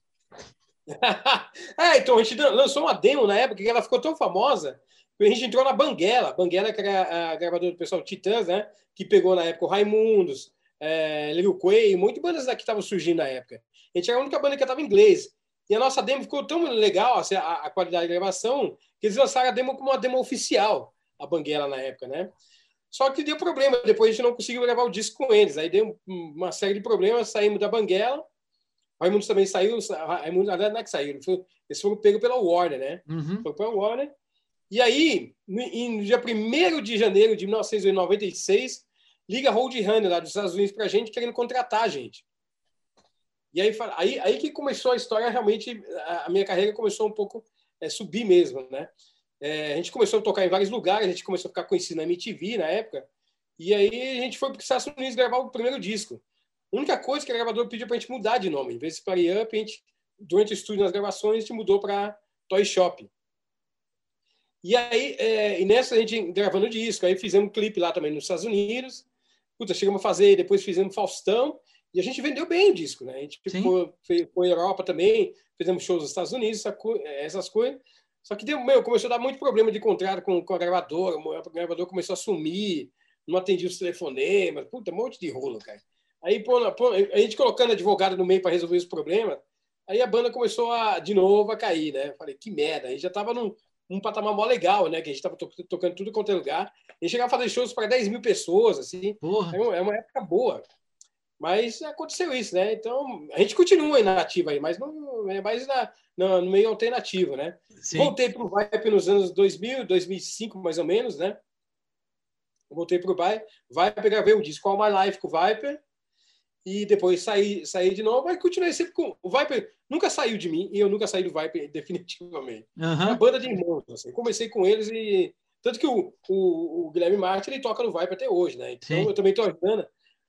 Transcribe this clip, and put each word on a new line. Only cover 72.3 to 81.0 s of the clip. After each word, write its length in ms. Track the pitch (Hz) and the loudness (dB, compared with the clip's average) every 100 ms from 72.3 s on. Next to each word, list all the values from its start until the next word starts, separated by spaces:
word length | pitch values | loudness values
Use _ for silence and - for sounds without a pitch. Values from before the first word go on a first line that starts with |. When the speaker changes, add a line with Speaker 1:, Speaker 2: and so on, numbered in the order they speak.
| 269 349 | -4 -2
Speaker 1:
bem 240 | 349 403 | 4 6
o 20 | |
disco, 320 | 170 135 - 127 | 4 -4 -10 -14
né? 80 | |
A 60 | 135 | -12
gente 200 | 147 - 190 | -14 -12 -6
Speaker 2:
Sim. 140 | 180 | -2
Speaker 1:
foi, 320 | 185 185 175 _ | 2 2 0 _
foi, 240 | - 175 165 | -2 -2 0
foi 180 | 180 180 | 0 2
Europa 320 | 170 185 185 | 2 0 -2
também, 520 | 185 160 196 220 185 - _ - | -4 2 4 4 2 -4 _ -6
fizemos 280 | 175 180 | -2 -2
shows 180 | - 170 | -2 -2
nos 80 | 147 | -2
Estados 220 | 139 139 | -6 -6
Unidos, 300 | 247 220 214 | -4 -4 -4
essa 100 | 208 | -8
co-, 280 | 202 220 233 151 | -6 -4 -4 -6
essas 420 | 139 156 185 - | -8 -8 -8 -4
coisas. 320 | 214 254 277 _ _ _ _ | -2 -2 -4 _ _ _ _
Só 100 | - | -12
que 100 | 202 | -10
deu, 160 | 220 294 247 | -6 -2 4
meu, 160 | 254 | 4
começou 260 | 233 233 233 | 4 0 0
a 80 | 240 | -2
dar 60 | |
muito 160 | 262 269 | -2 -2
problema 340 | 277 214 220 | 0 2 2
de 80 | 214 | 2
contrato 440 | 220 175 190 185 | -2 0 -2 -4
com, 200 | 190 175 | -2 -2
com 100 | 180 175 | -2 -2
a 20 | |
gravadora, 580 | 175 180 180 170 | 0 0 -2 -2